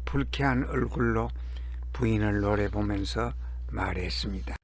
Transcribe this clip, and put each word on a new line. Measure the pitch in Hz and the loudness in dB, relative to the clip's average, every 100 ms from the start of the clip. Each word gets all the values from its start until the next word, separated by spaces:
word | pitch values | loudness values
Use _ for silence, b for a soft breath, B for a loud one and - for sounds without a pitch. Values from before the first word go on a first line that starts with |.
불쾌한 | - 139 135 - 139 127 143 | 0 0 0 2 2 2 2
얼굴로 | 131 117 - 117 110 117 B B B B B - | 0 0 2 2 2 0 B B B B B -6
부인을 | - 117 110 107 104 | 0 2 4 4 4
노려보면서 | 101 104 101 101 104 101 98 113 120 - B B - | 4 2 2 0 0 0 0 0 -2 -4 B B -4
말했습니다. | 104 95 90 90 - 104 95 - 95 | -2 -2 -2 -2 -2 -2 -4 -4 -8